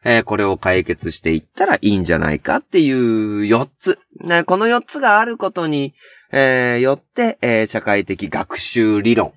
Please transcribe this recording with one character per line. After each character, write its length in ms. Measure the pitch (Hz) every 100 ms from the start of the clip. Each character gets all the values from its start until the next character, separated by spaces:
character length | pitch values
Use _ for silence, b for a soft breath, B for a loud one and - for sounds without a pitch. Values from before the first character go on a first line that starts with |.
え 160 | 123 117
ー、 40 |
こ 140 | 110 104
れ 80 | 101
を 120 | 92
解 260 | 92 92
決 280 | 90 90 82
し 100 | -
て 120 | 82
い 40 | 80
っ 60 |
た 220 | - - 381
ら 100 | -
い 40 |
い 160 | - 101
ん 60 |
じ 100 | 85
ゃ 40 | 82
な 160 | 78
い 60 | 76
か 180 | - 262
っ 40 |
て 180 | - 185
い 120 | 151
う 540 | 131 120 110 107 104 104
四 220 | 113 143 _
つ。 220 | - - _ -
ね、 220 | 160 170
こ 140 | 165 185
の 100 | 220
四 140 | 240
つ 180 | - 302
が 200 | 254 208
あ 60 | 233
る 120 | 233
こ 140 | 190
と 160 | - 165
に、 260 | 147 139 b b b b
え 460 | 135 135 131 123 120
ー、 20 |
よ 140 | 127
っ 60 | 139
て、 380 | _ - 233 -
え 220 | 123 113
ー、 20 | 110
社 140 | 110
会 240 | 107 101 98
的 240 | 95 98
学 280 | - 92 -
習 440 | - 120 110 104
理 120 | 104 117
論。 180 | 98